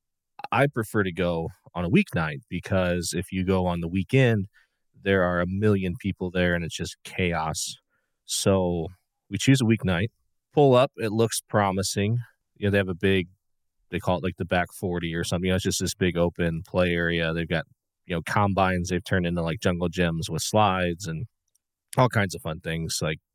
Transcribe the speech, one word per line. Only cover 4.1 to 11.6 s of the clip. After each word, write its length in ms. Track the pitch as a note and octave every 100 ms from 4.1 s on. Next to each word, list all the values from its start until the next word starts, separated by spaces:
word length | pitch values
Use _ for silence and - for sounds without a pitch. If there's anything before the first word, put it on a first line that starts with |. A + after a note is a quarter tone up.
| C3+ B2+ A2 G2 _ _ _ _ _
there 220 | G2 G2
are 180 | F2+ F2
a 60 | F2+
million 480 | F#2+ G#2+ G2+ F#2 E2+
people 320 | G2 - F#2
there 240 | F2+ F2+ F2
and 80 |
it's 120 | E2 -
just 200 | F2+ -
chaos. 720 | - - F2+ E2 D#2 D2+ - - _ _ _ _ -
So 600 | - G#2 F#2+ F2+ F2 E2 F#2 _ _ _
we 80 | G2
choose 220 | - C3+
a 40 |
weeknight, 440 | A2 A2+ F#2 E2+ G2+ - _ _ _
pull 220 | - C#3+
up, 160 | B2 C#3 -
it 160 | A2
looks 280 | G#2+ A#2 - -
promising. 720 | A2